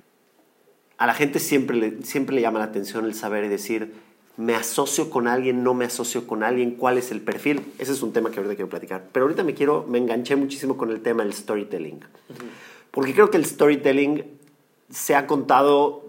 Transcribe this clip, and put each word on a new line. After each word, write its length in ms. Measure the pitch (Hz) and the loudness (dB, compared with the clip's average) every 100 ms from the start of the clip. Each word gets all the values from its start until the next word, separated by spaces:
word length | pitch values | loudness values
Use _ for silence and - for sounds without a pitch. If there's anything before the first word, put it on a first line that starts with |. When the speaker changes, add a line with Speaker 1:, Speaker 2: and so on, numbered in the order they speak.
| _ _ _ _ _ _ _ _ _ - | _ _ _ _ _ _ _ _ _ -2
Speaker 1:
a 80 | 120 | 2
la 80 | |
gente 260 | 113 147 151 | 2 2 0
siempre 380 | - 143 127 120 | 2 2 2 0
le, 240 | 107 - | 0 -2
siempre 320 | 135 143 127 131 | -4 -4 0 0
le 60 | |
llama 160 | 113 110 | 2 0
la 60 | 107 | -2
atención 400 | 107 101 113 110 | -4 -6 -4 -4
el 80 | |
saber 300 | 107 110 104 104 | -4 -4 -2 -2
y 20 | |
decir, 460 | 98 - 110 110 - - _ _ - | -2 -2 -4 -4 -14 -20 _ _ -6
"Me 180 | 113 113 | 0 0
asocio 560 | - - 135 - - | 0 -2 -2 0 -2
con 160 | 135 120 | 0 0
alguien, 360 | 127 131 123 | 2 0 2
no 120 | 123 127 | 2 2
me 100 | 120 | 0
asocio 400 | - 117 123 117 | -4 -4 -4 -4
con 160 | 107 | -2
alguien, 280 | 110 123 120 | 0 2 0
¿cuál 260 | 120 127 123 | 0 2 2
es 140 | 123 | 0
el 100 | 107 | -6
perfil?". 400 | - 101 143 143 - - | -6 -4 -2 -2 -4 -8
Ese 140 | 131 | -4
es 100 | 123 | -4
un 100 | 117 | -2
tema 200 | 113 110 | 0 -2
que 60 | 107 | -2
ahorita 180 | 98 101 | -4 -4
quiero 140 | 90 | -6
platicar. 340 | 87 - 95 - | -8 -10 -12 -4
Pero 140 | 131 135 | 0 2
ahorita 180 | 165 | 2
me 100 | 170 | -2
quiero, 320 | - 143 156 156 | 0 2 2 0
me 120 | 120 | 0
enganché 360 | 123 117 123 139 | 0 -2 0 0
muchísimo 420 | 135 - 135 131 | 0 -4 -4 -2
con 120 | 117 | -4
el 120 | 110 | -2
tema 220 | 117 117 | -2 0
del 100 | 104 | -2
storytelling. 640 | 98 - 107 104 90 78 73 | -4 -4 -4 -4 -8 -8 -14
Speaker 2:
Ujú. 480 | - - - 135 120 - - - _ | -20 -20 -20 -18 -16 -18 -20 -20 _
Speaker 1:
Porque 240 | - 135 | -4 0
creo 160 | 135 208 | 6 6
que 80 | 190 | 6
el 80 | - | 0
storytelling 800 | - 147 143 143 135 143 147 - - _ _ _ _ _ | 4 4 4 4 2 2 0 -6 -16 _ _ _ _ _
se 260 | - - 143 | -8 2 2
ha 120 | 135 | 2
contado 760 | 147 135 131 143 143 143 - | 0 4 4 6 6 4 0